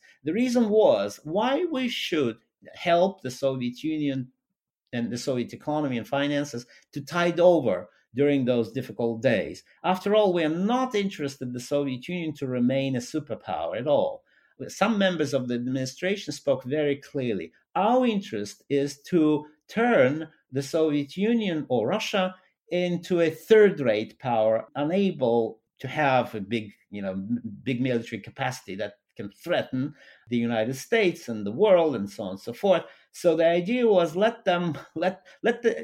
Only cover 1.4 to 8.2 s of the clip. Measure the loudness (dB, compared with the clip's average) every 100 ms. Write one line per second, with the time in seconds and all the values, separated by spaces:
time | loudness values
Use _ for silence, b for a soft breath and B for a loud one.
1.4 | 0 0 -2 -2 -4 -4 -4 -2 -2 -4
2.4 | _ _ -20 -6 2 4 4 0 -10 -2
3.4 | -2 0 -4 -4 -4 -2 -2 -2 -6 _
4.4 | _ _ _ _ _ -6 -4 -4 -2 -2
5.4 | -4 -8 -6 -4 -2 -4 -4 -2 -2 -2
6.4 | -4 -8 -12 b _ -14 -6 -2 0 4
7.4 | 6 6 2 -2 -6 b b 0